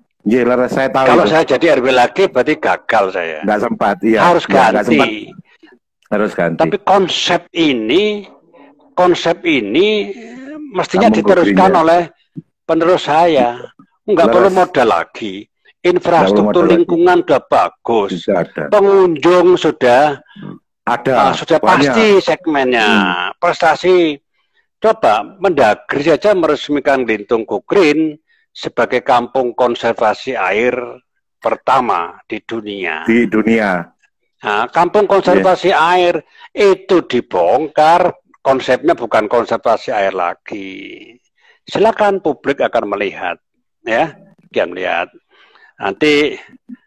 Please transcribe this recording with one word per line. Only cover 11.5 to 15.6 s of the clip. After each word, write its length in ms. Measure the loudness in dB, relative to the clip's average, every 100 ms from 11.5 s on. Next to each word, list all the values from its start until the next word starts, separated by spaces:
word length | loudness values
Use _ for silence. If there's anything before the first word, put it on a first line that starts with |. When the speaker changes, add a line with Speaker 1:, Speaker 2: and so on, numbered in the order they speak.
| 2 2
Speaker 1:
Gogrinya. 120 | 2 2
Speaker 2:
oleh 160 | 2 0 _ _ -20 -20 _ -4
penerus 400 | 0 2 0 0
saya. 540 | 2 2 2 0 -4 -14 _ _ _
Nggak 240 | -2 2 2
Speaker 1:
Leres. 80 |
Speaker 2:
perlu 160 | 4 2
modal 380 | 2 0 0 0
lagi. 440 | 0 -4 -10 -12 -12 -16 _